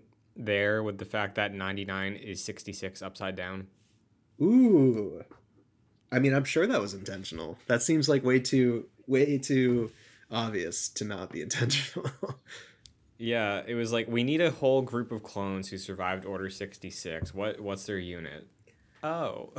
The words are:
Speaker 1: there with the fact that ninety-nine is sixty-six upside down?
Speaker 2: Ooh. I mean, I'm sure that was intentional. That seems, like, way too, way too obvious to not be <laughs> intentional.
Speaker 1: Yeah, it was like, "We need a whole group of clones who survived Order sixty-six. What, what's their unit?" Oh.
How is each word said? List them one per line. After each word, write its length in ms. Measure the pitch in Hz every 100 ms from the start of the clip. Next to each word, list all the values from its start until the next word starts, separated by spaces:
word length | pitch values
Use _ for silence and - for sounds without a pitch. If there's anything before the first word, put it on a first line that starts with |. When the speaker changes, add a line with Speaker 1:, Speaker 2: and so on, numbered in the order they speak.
| _ _ _ -
Speaker 1:
there 460 | 107 101 104 107
with 160 | 107 98
the 80 | 101
fact 300 | 107 101 107
that 180 | 104
ninety-nine 600 | 98 95 98 98 95 98 101
is 280 | 107 92
sixty-six 580 | - - - - 95 -
upside 320 | 95 - 95 92
down? 320 | 92 95 95 _ _ _ _ _ _ -
Speaker 2:
Ooh. 800 | 165 254 247 170 131 110 101 - - - _ _ _ _ _ _ -
I 60 | 127
mean, 140 | 135
I'm 100 | 139
sure 220 | 135 156 208
that 160 | 233
was 120 | 101 98
intentional. 600 | 95 98 95 82 80 - -
That 140 | 120
seems, 260 | - 156 143
like, 140 | 139
way 160 | 127 127
too, 480 | 123 135 123 120 - _ -
way 320 | 131 147 139
too 540 | - 135 123 120 110 - - - -
obvious 580 | 110 113 101 85 - -
to 160 | - 107
not 260 | 98 92
be 100 | 85
<laughs> 20 |
intentional. 680 | 76 - 120 139 135 - 135 - - - - - - _ - _ _ -
Speaker 1:
Yeah, 420 | 117 117 104 98 104
it 80 | 120
was 160 | 113
like, 140 | 117 110
"We 160 | 117
need 180 | 123 160
a 80 | 170
whole 320 | 120 135 135
group 300 | 127 120 117
of 100 | 110
clones 480 | - 101 98 95 95
who 80 | 95
survived 480 | 95 92 90 95 95
Order 240 | 95 95
sixty-six. 840 | - 98 - 92 - 87 80 85
What, 280 | 95 104 104
what's 260 | 101 98 -
their 140 | 98
unit?" 480 | 90 87 78 76 - _ _ _ _ _
Oh. 500 | 151 165 135 - -